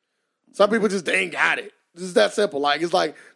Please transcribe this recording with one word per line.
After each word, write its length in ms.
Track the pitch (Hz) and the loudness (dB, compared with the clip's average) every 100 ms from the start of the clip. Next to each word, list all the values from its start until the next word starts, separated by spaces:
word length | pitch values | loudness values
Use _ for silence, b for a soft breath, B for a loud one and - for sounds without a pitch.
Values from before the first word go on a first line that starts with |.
| _ _ _ _ _ | _ _ _ _ _
Some 180 | - 202 | 0 2
people 180 | 226 185 | 2 0
just 180 | 190 156 | -2 -2
ain't 240 | 180 180 | -2 -2
got 260 | 139 165 135 | 0 0 0
it. 140 | - - _ | -6 -18 _
It's 180 | 170 185 | -14 -2
that 200 | 175 202 | 2 2
simple. 280 | - 208 139 | 2 -2 0
Like, 200 | 143 151 | -2 0
it's 120 | 170 | 0
like 240 | 180 160 B B | 0 -2 B B